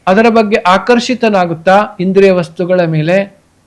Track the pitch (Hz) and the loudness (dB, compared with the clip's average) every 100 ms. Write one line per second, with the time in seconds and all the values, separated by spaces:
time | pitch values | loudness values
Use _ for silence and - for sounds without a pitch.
0 | - 196 233 226 208 220 180 190 214 240 | -2 2 2 2 0 0 0 0 0 0
1 | - 240 220 190 175 165 190 196 208 - | -2 -2 -2 0 -2 -2 2 2 0 -4
2 | 185 190 196 180 160 - 180 180 165 156 | -2 2 2 2 -4 -6 -2 0 0 -2
3 | 156 190 196 _ _ _ | 0 -2 -4 _ _ _